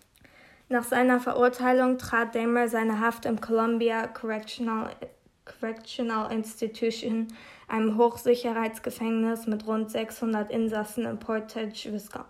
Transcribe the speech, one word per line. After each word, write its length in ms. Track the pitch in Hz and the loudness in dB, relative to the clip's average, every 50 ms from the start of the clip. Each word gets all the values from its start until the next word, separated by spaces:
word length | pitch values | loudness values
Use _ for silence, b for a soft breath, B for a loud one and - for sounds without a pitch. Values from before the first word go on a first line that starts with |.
| B B B B B B B B B B B B B B | B B B B B B B B B B B B B B
Nach 140 | 254 240 | 0 0
seiner 380 | 233 - 254 247 254 254 247 247 | 2 2 2 4 6 6 4 4
Verurteilung 760 | 247 254 - - 240 247 254 - 254 254 254 254 254 254 254 247 | 2 0 4 4 4 4 4 2 2 4 6 6 6 4 2 0
trat 360 | - - 247 226 233 226 - | -2 -2 0 0 0 0 -2
Dahmer 320 | 226 226 233 240 240 240 | 0 0 2 2 2 2
seine 320 | 226 240 226 226 226 214 208 | 2 2 2 2 2 2 2
Haft 260 | 226 233 226 - - | 0 0 0 0 -2
im 140 | 240 226 214 | -2 -2 -2
Columbia 680 | - - 226 226 226 226 233 226 233 233 226 226 226 240 | 0 2 2 4 4 2 2 2 2 2 2 0 -2 -4
Correctional, 800 | - - - 220 220 214 214 - - - 240 226 220 220 - - - - - - - _ _ - _ _ _ | -8 -8 -6 -4 -4 -4 -6 -10 -6 -4 -2 -2 -2 -2 -4 -6 -8 -12 -14 -16 -16 _ _ -20 _ _ _
Correctional 880 | - - - 233 220 220 226 - - - - 240 226 220 220 226 - | -20 -10 -6 -6 -6 -6 -8 -12 -10 -6 -4 -2 -2 0 -2 -2 -2
Institution, 960 | 226 220 214 220 - - 226 214 220 - 240 226 220 - - 233 220 226 226 226 B B B B B B B B | -2 -4 -4 -4 -6 -4 -4 -4 -2 0 0 0 0 -2 -2 -2 0 0 -2 -4 B B B B B B B B
einem 280 | 226 220 220 220 214 | 0 2 2 2 6
Hochsicherheitsgefängnis 1500 | 226 240 233 233 - - 254 240 240 240 233 226 226 226 220 226 - - 240 233 - 226 226 226 226 226 226 226 226 226 | 6 4 4 4 2 4 4 4 4 2 -2 -2 0 -2 -2 -4 -6 -8 -8 -6 -2 -2 0 2 2 2 2 0 -2 -2
mit 220 | 226 214 214 214 220 | -2 -2 -2 -2 -2
rund 200 | 220 220 220 214 | -2 -2 -2 -2
sechshundert 600 | 226 226 220 220 - - 240 226 220 208 208 208 | -2 -4 -4 -4 -6 -4 -2 -2 0 -2 -2 -2
Insassen 540 | - 226 226 220 220 214 214 214 - 240 226 | 0 0 0 0 0 -2 -4 -4 -4 -4 -4
in 140 | 226 220 220 | -4 -4 -6
Portage, 760 | - - 220 214 214 220 - 233 220 208 220 - - - | -4 -4 -4 -4 -4 -6 -6 -6 -6 -6 -8 -10 -8 -6
Wisco-, 320 | 208 202 202 - - - - | -6 -6 -8 -10 -12 -14 -12